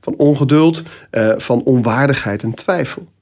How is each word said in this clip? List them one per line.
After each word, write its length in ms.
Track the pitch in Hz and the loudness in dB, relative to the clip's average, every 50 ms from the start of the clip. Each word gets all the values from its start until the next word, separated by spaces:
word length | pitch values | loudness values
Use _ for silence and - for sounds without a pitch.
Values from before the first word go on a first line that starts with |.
van 140 | - - - | -10 -8 -2
ongeduld, 680 | - 143 147 147 139 143 127 147 156 160 165 165 - - - - - - _ | 2 2 2 2 2 2 2 4 4 4 2 2 -2 -8 -16 -20 -20 -18 _
eh, 220 | - 113 110 110 110 | -2 0 2 2 0
van 260 | - - - 123 120 | 0 -2 -2 -2 0
onwaardigheid 800 | - - 131 123 117 120 110 127 139 143 135 - - 104 101 104 | 2 2 2 2 2 0 2 2 2 0 0 -2 -4 -4 -6 -4
en 120 | - 113 117 | -6 -8 -8
twijfel. 560 | - - - 185 170 160 - - - 185 - _ _ | -6 -4 -4 -2 -2 -4 -6 -8 -12 -16 -20 _ _